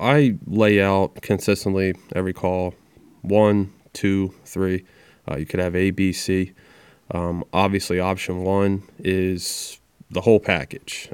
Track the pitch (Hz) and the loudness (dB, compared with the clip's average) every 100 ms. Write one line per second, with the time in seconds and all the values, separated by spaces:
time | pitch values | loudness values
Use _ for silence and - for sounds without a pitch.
0 | 117 143 135 101 - 101 107 104 98 98 | 2 4 4 0 -4 2 4 4 4 2
1 | 98 - - 101 - 101 101 95 95 90 | 0 -4 -4 -2 0 0 0 0 0 -4
2 | - - 92 92 92 92 90 - _ _ | -8 -6 -4 -4 -4 -2 -4 -8 _ _
3 | _ _ - 101 107 104 98 - _ - | _ _ 0 4 4 4 0 -8 _ -4
4 | 98 98 95 - - 92 95 92 - _ | 0 0 -2 -6 -12 -4 -2 -2 -6 _
5 | _ _ - 71 78 90 90 90 95 92 | _ _ -10 -8 -6 -4 -2 0 0 2
6 | 95 87 - 92 92 - _ - - _ | -2 -2 -2 -2 -2 -8 _ -20 -20 _
7 | _ 87 87 87 - 90 98 98 - 90 | _ -6 -4 -6 -4 0 2 0 0 -2
8 | 92 92 - 90 90 98 98 98 - - | 0 -4 -4 -4 -2 0 2 0 -6 -6
9 | 95 92 92 92 - - - - _ _ | -2 0 0 -2 -6 -10 -12 -16 _ _
10 | - 90 117 107 - 87 67 - - - | -10 -2 4 4 4 -2 -2 -12 -14 -14
11 | - | -12